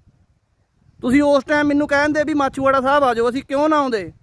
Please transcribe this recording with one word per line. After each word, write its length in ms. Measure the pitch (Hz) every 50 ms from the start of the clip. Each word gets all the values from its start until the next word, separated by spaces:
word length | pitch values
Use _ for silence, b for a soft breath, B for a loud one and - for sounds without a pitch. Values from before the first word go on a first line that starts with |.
| _ _ _ _ _ _ _ _ _ _ _ _ _ _ _ _ _ _ _ _
ਤੁਸੀਂ 220 | - 247 240 285 294
ਉਸ 220 | 285 285 269 262
ਟਾਈਮ 220 | - 302 294 294
ਮੈਨੂੰ 220 | 294 285 285 294 285
ਕਹਿੰਦੇ 340 | 285 285 294 302 294 302 294
ਵੀ 100 | 277 311
ਮਾਛੀਵਾੜਾ 460 | 294 277 269 - 277 269 269 269 269
ਸਾਹਿਬ 240 | 247 269 285 294 285
ਆ 80 | 254 233
ਜਾਓ, 140 | 226 233 247
ਅਸੀਂ 120 | 226 269 -
ਕਿਉਂ 260 | - 269 277 294 311
ਨਾ 80 | 311
ਆਉਂਦੇ? 360 | 294 277 262 226 208 180 160 - -